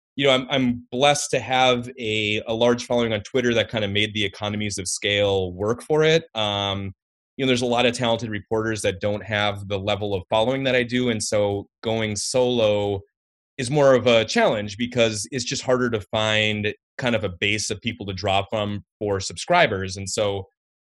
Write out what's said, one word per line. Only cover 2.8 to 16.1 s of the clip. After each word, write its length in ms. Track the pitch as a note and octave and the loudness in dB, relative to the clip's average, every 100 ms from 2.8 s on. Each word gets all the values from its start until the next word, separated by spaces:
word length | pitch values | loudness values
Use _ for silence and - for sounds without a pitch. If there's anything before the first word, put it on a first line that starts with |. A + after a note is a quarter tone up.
| - | 0
following 260 | A#2+ A#2 | 0 0
on 100 | G#2+ | -2
Twitter 320 | - C3 A#2+ | -2 0 2
that 160 | A2+ G#2 | 2 0
kind 140 | A2 | -2
of 80 | G#2 | -2
made 220 | G2+ G#2+ | 0 0
the 100 | G#2 | -2
economies 540 | G2 - G#2 G#2 G#2 G2 | -4 -4 -6 -4 -4 -6
of 100 | F2 | -6
scale 640 | - G2+ G2+ G2+ G2 F2+ | -4 0 2 2 2 -2
work 320 | F2+ G#2 A#2+ | -4 -4 -4
for 200 | - D3+ | -2 2
it. 200 | D#3 D#3+ E3 A2+ | 4 2 0 -4
Um, 580 | G#2 G2+ G2+ G2 G2 - _ _ _ - | -2 -2 -2 -4 -6 -12 _ _ _ -4
you 80 | |
know, 40 | C3 | 0
there's 160 | B2 | 0
a 20 | B2 | 2
lot 200 | A#2 B2 | 2 2
of 80 | |
talented 360 | A#2+ A#2+ A2+ A#2 | 2 0 -2 -4
reporters 520 | G#2 - A2+ A2 G#2+ | -8 -4 -2 -2 -2
that 180 | G#2 F2+ | -2 -2
don't 240 | G#2 G#2 G#2+ | -4 -4 -4
have 420 | G#2 G#2 G2+ G2 | 0 0 -2 -6
the 120 | G2+ | -4
level 340 | G2 G2+ G#2 | -2 -2 -2
of 100 | F#2+ - | -4 0
following 340 | A2 A#2 C3+ | 0 2 0
that 120 | C3+ B2+ | 0 0
I 80 | |
do. 260 | A#2 B2 B2 | 0 0 0
And 120 | A2 | -2
so 460 | - G#2+ G#2 G2+ - _ | 0 0 0 -2 -6 _
going 320 | A2+ A2+ A2 G2+ | -4 -2 -2 -4
solo 840 | - B2+ B2 A#2+ G#2+ G#2 G#2 F#2+ - _ _ _ _ - | -2 0 2 2 2 2 0 -4 -8 _ _ _ _ -10
is 120 | B2 | -2
more 240 | D3 C#3 | 4 6
of 140 | B2+ A#2+ | 6 6
a 160 | A#2 | 4
challenge 540 | A2 A#3+ G#3+ A2+ G#2 G2+ | 4 2 2 2 -4 -6
because 500 | A#2+ B2 A2+ G#2+ G2+ | -4 2 2 0 -6
it's 120 | C3+ | -6
just 200 | - C3+ | -4 -6
harder 260 | - B2+ B2 | 0 0 2
to 100 | A2 | -2
find 720 | - | -4